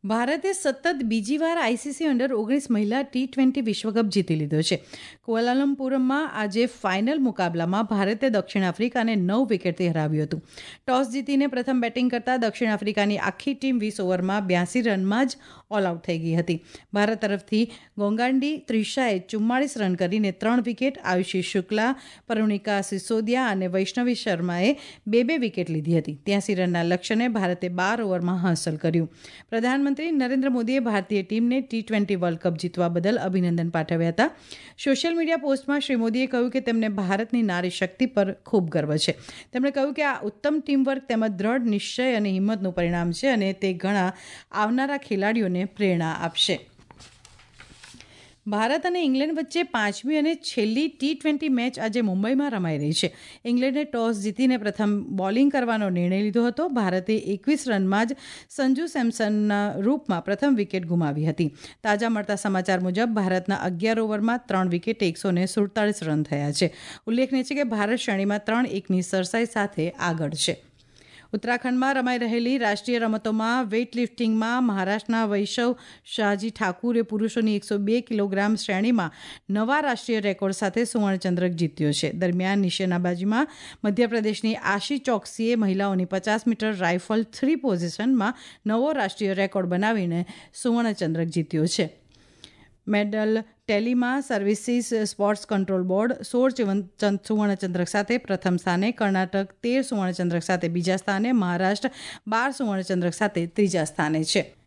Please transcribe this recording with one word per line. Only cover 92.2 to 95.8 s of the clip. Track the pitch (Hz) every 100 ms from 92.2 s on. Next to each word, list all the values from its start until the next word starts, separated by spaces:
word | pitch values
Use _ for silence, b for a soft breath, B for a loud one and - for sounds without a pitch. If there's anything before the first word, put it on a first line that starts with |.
| B B B B B _ -
મેડલ | 208 208 214 214 220
ટેલીમાં | 220 _ - 202 226 247 247 269 269
સર્વિસીસ | 220 202 208 - 240 226 226 214
સ્પોર્ટ્સ | - 202 208 -
કંટ્રોલ | 202 190 190